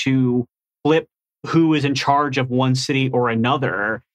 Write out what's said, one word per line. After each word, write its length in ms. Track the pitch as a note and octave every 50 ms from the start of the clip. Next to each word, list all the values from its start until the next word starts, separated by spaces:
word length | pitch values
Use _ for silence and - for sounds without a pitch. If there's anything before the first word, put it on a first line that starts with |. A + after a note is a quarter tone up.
| -
to 420 | C#3 C3 C3 B2+ B2 B2 B2 A#2+ - _ _ _ _ _ _ _
flip 240 | C#3+ D#3 E3 D#3+ - _ _ _ _ _ _ -
who 280 | - - E3 E3 D#3+ D#3
is 100 | D3 C3+
in 100 | C#3 C#3
charge 440 | C3 - - C#3+ C#3+ D3 C#3+ B2+ C3+
of 100 | B2+ B2+
one 240 | B2 B2+ C3 B2+ B2+
city 340 | B2+ - - C#3 C3+ C3+ C3
or 180 | C3 B2 B2 A#2+
another. 720 | A2+ A2+ A2+ B2 C#3+ D3 B2+ G2 E2+ G2 G2+ G#2+ A2+ A#2 - _